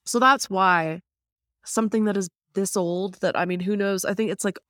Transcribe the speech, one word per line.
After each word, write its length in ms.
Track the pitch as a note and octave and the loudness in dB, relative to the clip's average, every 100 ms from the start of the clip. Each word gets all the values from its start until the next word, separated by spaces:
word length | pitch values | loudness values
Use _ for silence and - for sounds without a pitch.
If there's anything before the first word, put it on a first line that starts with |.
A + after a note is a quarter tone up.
| - | -4
So 140 | A#3+ | 2
that's 300 | C4 C4+ - | 4 4 2
why 520 | F#3+ F#3+ F3 D#3+ E3+ - _ _ _ _ _ - | 2 4 4 0 -6 -12 _ _ _ _ _ -6
something 400 | A3+ A3 A3 G#3+ | -2 0 2 2
that 100 | G3+ | 0
is 140 | F3+ _ _ | -4 _ _
this 240 | G3 G3 G3+ | -4 -2 0
old 380 | E3+ F3+ F#3+ - | -2 -2 -6 -4
that, 160 | F#3+ - | -2 -2
I 80 | F3+ | -2
mean, 160 | F3+ | -2
who 140 | F3+ G#3 | -2 -2
knows? 300 | G3 F#3+ - | 0 -2 -2
I 80 | |
think 180 | G3+ A3 | -2 -2
it's, 140 | G3 G3+ | -2 -4
like, 140 | - - | -6 -4